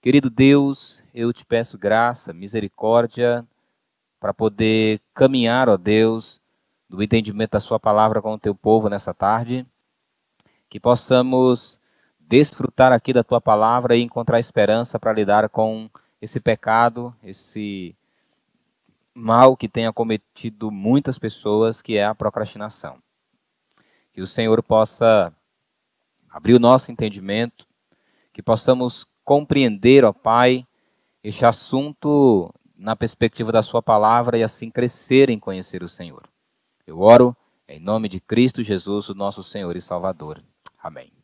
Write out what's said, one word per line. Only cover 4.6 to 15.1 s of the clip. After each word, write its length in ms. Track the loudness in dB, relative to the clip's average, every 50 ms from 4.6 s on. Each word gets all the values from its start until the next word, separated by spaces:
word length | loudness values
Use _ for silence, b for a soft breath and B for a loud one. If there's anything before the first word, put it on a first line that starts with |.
| -2 0 2 2 0 0 -2 -4 _ _ _
caminhar, 520 | 2 2 2 4 0 0 0 0 0 2
ó 100 | 2 2
Deus, 640 | 0 0 0 2 2 2 2 0 -4 -10 -16 -20 _ _ _ _ _ _ _ _ _ _
no 140 | _ -8 -8
entendimento 520 | -4 0 0 -2 -2 -4 -6 -6 -6 -4 -4
da 60 | -6
sua 200 | -4 -4 -6 -4
palavra 420 | -2 0 2 2 2 2 0 -2
com 140 | -6 -6 -10
o 20 |
teu 160 | -6 -6 -6 -6
povo 340 | _ _ 2 2 2 2
nessa 280 | -2 -4 -6 -8 -10 -8
tarde. 500 | _ -2 -2 0 -2 -4 -6 -8 -8 -10 _ _ _ _ _ _ _ _ _ _ _ _ _ _ _ -20 _ _ _ _ _
Que 100 | -20 -4
possamos 1000 | 0 0 0 0 0 0 0 0 2 0 0 2 2 2 2 0 -4 -18 -20 _ _ _ _ _ _ _ _ _
desfrutar 720 | _ _ 4 4 4 2 -2 -8 -8 -8 _ 4 4 4
aqui 200 | 4 2 _ 0 -2
da 100 | -2 0
tua 180 | _ -2 -2
palavra 540 | _ 2 2 2 2 2 0 0 0 2 0
e 80 | 0 0
encontrar 360 | -2 -8 -6 -4 0 0 0
esperança 600 | -2 -2 _ 0 0 2 0 -2 -2 -6 -8 -6
pra 120 | -4 -4